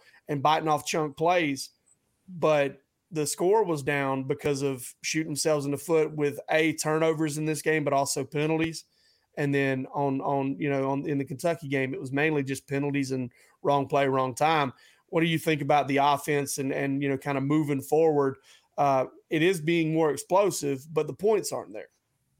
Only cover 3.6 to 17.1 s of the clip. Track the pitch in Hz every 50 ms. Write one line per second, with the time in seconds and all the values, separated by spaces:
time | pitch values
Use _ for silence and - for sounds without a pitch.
3.6 | 208 175 160 143 131 147 143 143 139 135 135 135 131 135 143 - - 147 143 135
4.6 | 143 139 135 123 - - - _ - - - 160 160 165 147 - - 160 151 147
5.6 | 139 143 143 135 - - 160 156 156 156 156 151 147 143 143 - - - 156 160
6.6 | 160 156 151 - - 151 156 160 160 160 160 151 160 151 143 156 156 156 156 139
7.6 | - 156 156 156 143 143 139 139 143 - - 143 131 - - 147 151 156 160 160
8.6 | 165 160 160 - - _ _ _ _ _ _ _ _ _ _ - 147 139 139 139
9.6 | 139 135 135 131 135 - - 147 143 139 135 139 - - 139 139 135 135 135 -
10.6 | 143 143 139 135 135 135 139 139 160 165 147 139 139 - 151 - - 170 165 -
11.6 | 147 135 139 135 135 131 135 135 139 127 135 143 151 160 156 147 135 135 135 -
12.6 | - - 139 139 143 143 139 143 139 127 131 131 123 120 - _ _ _ _ _
13.6 | - 151 143 143 135 - 147 139 139 135 135 131 131 131 117 - 147 160 165 151
14.6 | 143 127 - _ - _ _ _ _ _ 190 165 165 170 160 151 - 165 156 139
15.6 | 143 139 147 147 135 135 135 139 139 147 143 139 - 160 147 143 139 131 - 147
16.6 | 131 135 147 147 139 139 135 139 143 139